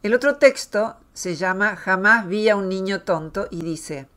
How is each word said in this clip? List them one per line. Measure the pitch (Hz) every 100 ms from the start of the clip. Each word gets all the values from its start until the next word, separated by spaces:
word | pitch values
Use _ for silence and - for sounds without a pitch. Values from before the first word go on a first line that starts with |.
El | 208
otro | 247 277 285
texto | 277 262 - 208 220 - _
se | - 185 156
llama | 185 185 208 180
Jamás | - 190 202 226 185
vi | 208 214
a | 202
un | 190
niño | 190 190 196
tonto | - 165 156 196 -
y | 170
dice | 165 160 - 147 139